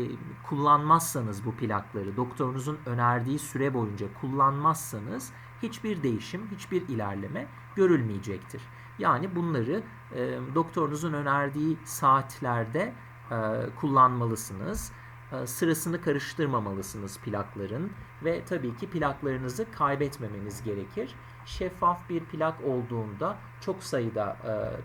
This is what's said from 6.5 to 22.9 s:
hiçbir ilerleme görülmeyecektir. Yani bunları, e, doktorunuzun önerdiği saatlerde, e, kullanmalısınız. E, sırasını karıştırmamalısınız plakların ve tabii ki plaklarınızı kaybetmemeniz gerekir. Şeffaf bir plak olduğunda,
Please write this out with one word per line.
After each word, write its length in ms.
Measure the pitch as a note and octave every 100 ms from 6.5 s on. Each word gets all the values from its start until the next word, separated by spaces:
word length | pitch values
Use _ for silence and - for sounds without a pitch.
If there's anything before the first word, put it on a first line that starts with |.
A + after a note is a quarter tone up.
hiçbir 380 | G3 - F3+ D#3
ilerleme 580 | A#2+ G2+ G2 G2 - - - - -
görülmeyecektir. 840 | F#3+ D#3+ A2+ G2+ G2 F#2 - - - - - -
Yani 380 | F3+ B2+ F#3+ F3
bunları, 460 | E3+ C#3+ A2+ G3 A3 - -
e, 240 | C3 B2+ B2+ B2+
doktorunuzun 580 | D3+ E3 F3 D3 D3 E3+
önerdiği 680 | D3 C#3+ C#3 C#3 C#3+ D#3 D#3
saatlerde, 1120 | - - C#3 C3+ B2+ - C3 A#2+ A2+ D3 A3 - - - -
e, 60 | A#2 G#2+ A2+ A#2 -
kullanmalısınız. 1120 | D3+ C3+ B2+ B2 A#2 A2 - F#2+ A#2 A3 - - - - -
E, 140 | C3+ B2
sırasını 540 | - E3 D#3+ E3+ E3+
karıştırmamalısınız 1160 | E3+ C#3+ - - D3 B2 G2+ G2 F#2+ G#2+ G2 -
plakların 720 | A#2 G#2 G2 G#2 G2 A#2 G3 - - -
ve 200 | D#3 E3+
tabii 320 | - F3 B2 A#2
ki 140 | -
plaklarınızı 760 | - C#3+ C#3 C#3+ C3 B2+ B2 A3
kaybetmemeniz 880 | - C#3+ C#3 C#3+ - A2 G2+ G#2 G2+
gerekir. 520 | A#2 G2+ F#2+ G3+ C4 - - - -
Şeffaf 640 | - F#3 - F3 F3+ -
bir 160 | E3+
plak 400 | E3 D#3 D#3+ D#3+
olduğunda, 760 | C3+ B2+ A#2+